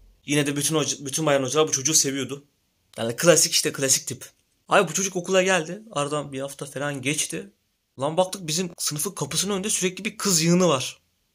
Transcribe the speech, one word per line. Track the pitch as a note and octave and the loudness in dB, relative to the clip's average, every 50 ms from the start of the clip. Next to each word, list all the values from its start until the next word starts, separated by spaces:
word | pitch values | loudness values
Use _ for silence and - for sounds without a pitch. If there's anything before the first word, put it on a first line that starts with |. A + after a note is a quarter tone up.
| - _ _ _ _ | -20 _ _ _ _
yine | - C#3+ D3 C#3+ | -2 0 2 2
de | D3 C#3+ | 0 0
bütün | C#3+ C3 D3 D#3+ | -2 -2 0 0
hoca-, | D#3 C#3+ - - - C#3+ | 0 0 0 -4 -6 -8
bütün | C3+ C3 - D#3+ | -6 -4 -2 0
bayan | D3+ C#3+ C#3 C3+ | 2 2 2 2
hocalar | A#2+ C3 D#3 D#3 D3+ | 2 2 2 2 2
bu | - | 2
çocuğu | C3+ B2+ D#3+ D#3 | -2 0 2 2
seviyordu. | - - C#3 C3+ C#3 C3 A2+ C3+ C#3 - _ _ _ _ _ _ _ _ _ _ | 2 2 2 0 -2 -4 -6 -8 -12 -14 _ _ _ _ _ _ _ _ _ _
Yani | - A2+ A#2 A#2 | -6 -4 -4 -4
klasik | - - E3+ D#3+ D3 - - - | 4 6 6 6 6 6 2 2
işte, | - - D3+ C#3+ | 0 0 0 -2
klasik | - B2+ C3 - - - | -2 0 2 2 0 0
tip. | - A#2+ - - - _ _ _ _ _ _ _ - | -4 -8 -10 -12 -18 _ _ _ _ _ _ _ 4
Ay, | D#3 F#3 G3 D#3 | 4 4 4 4
bu | - | 0
çocuk | F#3 G3 G3+ F#3+ | -4 -4 -4 -4
okula | F#3 E3+ F#3 F#3+ F#3 F3+ | -6 -4 2 2 4 4
geldi. | F#3+ F#3+ F3 D#3 E3 F3 G#3+ - - - | 4 2 2 0 -4 -8 -12 -14 -8 -4
Aradan | D3 C#3+ C#3+ D3 D3+ C#3 D3 C3+ | -4 -2 -2 -2 -4 -6 -6 -8
bir | C3 | -8
hafta | C3+ C#3 - - D3 | -8 -8 -10 -12 -12
falan | C#3 - C3 C#3+ D3 C#3+ C3+ A#2 | -10 -8 -6 -4 -4 -4 -4 -4
geçti. | C3+ D3 D3 - - - F3 G3+ - _ _ _ _ _ _ _ _ _ - | -2 -2 -2 -4 -4 -6 -10 -10 -12 _ _ _ _ _ _ _ _ _ -4
Lan | C3 D3 D#3+ | -4 -2 2
baktık | F3 F#3 F#3 - G3 F3+ | 2 0 0 -2 -8 -6
bizim | D3+ D3+ F3 F#3 F3 E3+ - | -4 -2 -2 -2 -4 -6 -6
sınıfın | - - D3 D3 - G3+ | -6 -4 -4 -4 -4 -6
kapısının | F3+ - D3+ C3+ - - F3+ G3 G#3 | -4 -4 -6 -4 -2 -2 -2 0 -2
önünde | F#3 F#3 G#3+ | -2 -2 -2
sürekli | - - F#3 F#3 F3+ - G3 | -2 0 -2 -2 -4 -4 -8
bir | A3 - | -10 -8
kız | - - G3+ F#3 D#3 D#3+ | -4 0 2 2 4 4
yığını | E3+ F3 F3+ F#3 E3+ | 4 6 6 6 4
var. | C#3+ B2+ B2 - - - _ _ _ _ _ _ _ | 4 2 0 -6 -10 -14 _ _ _ _ _ _ _